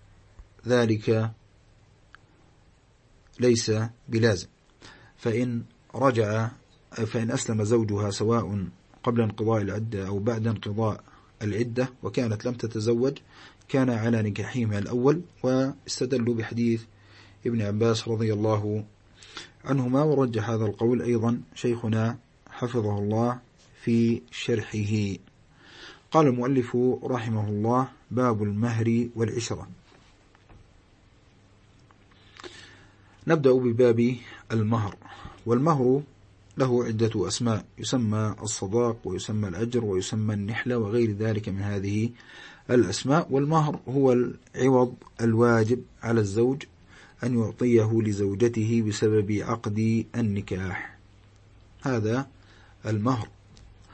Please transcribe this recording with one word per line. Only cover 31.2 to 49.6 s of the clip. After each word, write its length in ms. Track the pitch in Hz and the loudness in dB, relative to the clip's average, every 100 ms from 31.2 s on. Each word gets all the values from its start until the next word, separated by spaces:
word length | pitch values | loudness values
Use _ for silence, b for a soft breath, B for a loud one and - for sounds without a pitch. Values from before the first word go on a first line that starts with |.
| _ _ _ _ _ _ - _ _ B B B B B B B B B B B - | _ _ _ _ _ _ -20 _ _ B B B B B B B B B B B 0
نبدأ 260 | 165 131 | 4 6
بباب 640 | 131 123 113 123 113 120 123 B B - | 4 4 4 4 6 2 0 B B -4
المهر. 440 | 110 107 113 101 - B B B B - | -2 0 0 -2 -8 B B B B 0
والمهر 560 | 120 151 151 123 135 147 - - - - - | 2 4 4 4 2 -2 -14 -20 -20 -14 -2
له 260 | 131 120 117 | 0 2 0
عدة 440 | 110 113 107 90 | 0 0 0 -2
أسماء، 360 | - 120 104 87 - | -2 0 -2 -4 -12
يسمى 560 | 107 135 113 107 110 104 | -4 -2 0 0 -2 -4
الصداق، 540 | 107 - 98 110 120 113 95 | -8 -6 -2 0 0 -2 -6
ويسمى 440 | 92 - 107 101 | -8 -6 -4 -4
الأجر، 360 | 85 117 120 110 | -4 -4 -2 -2
ويسمى 500 | 92 92 110 107 104 | -2 -2 -2 -2 -2
النحلة، 440 | 101 113 - 120 | -4 -4 -4 -2
وغير 320 | 104 120 117 | 0 0 0
ذلك 380 | 101 110 107 104 | 0 -2 -2 -4
من 140 | 98 | -4
هذه 480 | 101 101 98 104 117 B B B B B - | -4 -4 -2 -2 -2 B B B B B 0
الأسماء. 560 | 123 98 98 127 147 170 | 4 4 0 0 0 2
والمهر 500 | 131 143 160 151 - - | 0 2 2 2 -2 -4
هو 240 | 131 135 | 2 4
العوض 800 | 123 120 - - - 127 131 123 - - - | 4 2 -4 -12 0 4 4 4 0 -16 -2
الواجب 640 | 117 113 120 117 110 127 - - | 2 4 6 4 4 0 -4 -10
على 180 | 113 113 | 0 2
الزوج 420 | 101 98 123 139 - - B B B - 123 | 2 2 0 0 -8 -20 B B B -8 -2
أن 140 | 123 | 0
يعطيه 640 | 110 - 123 117 107 113 | -2 0 4 6 6 2
لزوجته 800 | 107 101 98 98 120 117 110 117 | 2 0 0 2 2 2 0 2
بسبب 500 | 107 104 110 107 101 | 0 0 2 2 2
عقد 720 | 107 87 113 | 0 -2 -4